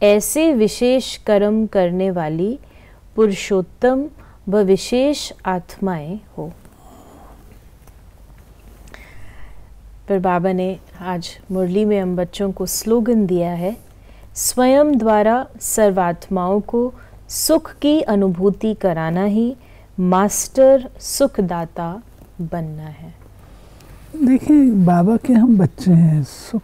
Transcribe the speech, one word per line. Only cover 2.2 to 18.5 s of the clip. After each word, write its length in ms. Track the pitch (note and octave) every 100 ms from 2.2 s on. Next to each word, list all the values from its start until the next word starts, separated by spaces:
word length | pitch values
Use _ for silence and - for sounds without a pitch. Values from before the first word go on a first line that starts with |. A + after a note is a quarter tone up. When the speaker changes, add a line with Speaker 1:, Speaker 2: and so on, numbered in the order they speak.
| D3+ D#3+ G3+ C#4 - - - - - -
Speaker 1:
पुरुषोत्तम 920 | G#3+ F#3+ - F#3+ F3 - B3 C4 D4+ - - - G3
व 80 | G#3
विशेष 760 | F#3+ F#3+ - B3 C#4 C#4+ - - F#3+
आत्माएं 760 | F#3 - - F#3+ E3 D3+ G#3+ - -
हो। 140 | D#3+ - - - - - - - - - - - - - - - - - - - - - - - - - - - - - - - - - - - -
पर 100 | G3
बाबा 340 | F#3 F3 F#3
ने 260 | F#3 F#3 F3+ - -
आज 380 | F3+ F3 - - -
मुरली 320 | F#3 F3+ G3
में 160 | G#3+ G3+
हम 160 | F#3 F3+
बच्चों 360 | F3+ - G3
को 140 | F#3 F3+
स्लोगन 600 | - A3 A#3+ A3 A3+ F#3+
दिया 240 | F3+ E3+
है, 260 | E3+ F3+ A#3+ - - - - -
"स्वयं 640 | - - B3 B3+ C#4 D4+ C4
द्वारा 480 | A3 G#3 G#3+ B3 - -
सर्वात्माओं 1000 | - - G#3 F#3+ F3 E3+ - F#3+ F3+ G#3
को 340 | G3+ A#3+ B3 - - - -
सुख 500 | - - D#4+ - -
की 220 | D4 D#4
अनुभूति 720 | - G3+ F#3+ F3 G3